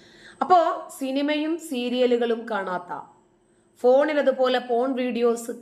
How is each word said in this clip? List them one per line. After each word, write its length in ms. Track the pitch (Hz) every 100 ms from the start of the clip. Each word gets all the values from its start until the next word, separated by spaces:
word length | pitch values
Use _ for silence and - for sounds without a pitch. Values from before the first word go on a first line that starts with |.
| - - - -
അപ്പോ 460 | - 359 330 349 - -
സിനിമയും 600 | 262 269 285 302 311 330
സീരിയലുകളും 880 | - 247 247 247 247 240 240 226 -
കാണാത്ത, 540 | 208 190 180 - 143 - _ _ _ _ _ _ _
ഫോണിൽ 400 | 247 262 302 294
അതുപോലെ 400 | 262 262 254 254
പോൺ 340 | 247 233 262
വീഡിയോസ് 580 | 254 254 233 233 226 240 226